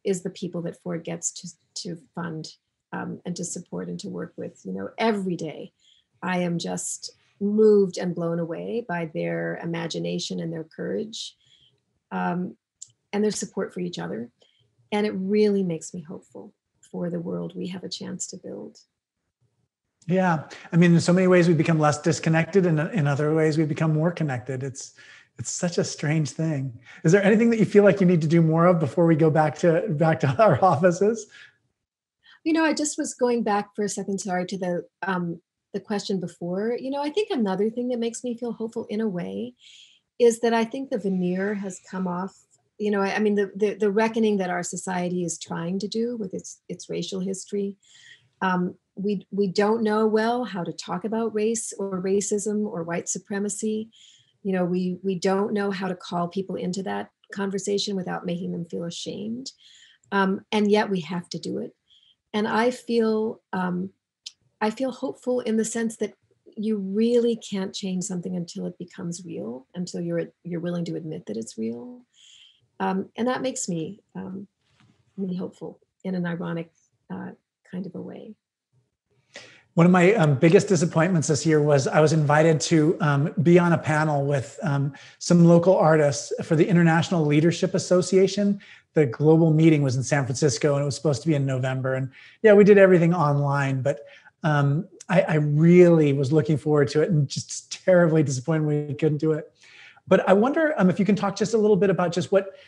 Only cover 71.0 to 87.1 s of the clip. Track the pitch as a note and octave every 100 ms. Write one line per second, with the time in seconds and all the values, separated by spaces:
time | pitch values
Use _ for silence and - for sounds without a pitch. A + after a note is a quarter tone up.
71 | D#3+ D#3+ - G#3+ A3+ - A3+ A#3+ B3 B3
72 | B3 _ _ - _ _ _ - F#3+ F#3+
73 | - - A#3 B3+ C4 B3 - E3+ D#3+ G3+
74 | _ F#3+ F#3+ F#3+ G3+ _ _ _ _ _
75 | _ - F#3+ F3+ F#3 - - - _ _
76 | F#3 F#3 F3 E3+ F3 E3 E3 _ _ _
77 | - F#3 F#3 - _ _ _ F#3 G3+ -
78 | F3+ G3 A3 G#3+ _ _ _ _ _ _
79 | _ _ _ - - - _ - E3+ F#3
80 | F3 A3+ D#3 C3+ E3+ F#3+ G3 F3+ E3+ E3
81 | E3 F3 C#3 D3+ D#3+ D#3 D3 C#3+ C3+ D#3
82 | D#3 D#3+ C#3+ D3 D#3+ D#3 - E3 D3+ -
83 | D#3 C#3 D#3+ - D3 F3 F3 D#3+ - D3+
84 | D#3 C#3+ C#3 C#3+ - - E3+ C#3 C#3+ -
85 | - - - F3 E3+ E3+ F3 G3+ D#3+ D#3+
86 | C#3+ C3+ - - - D#3+ F3+ F3 E3+ E3
87 | -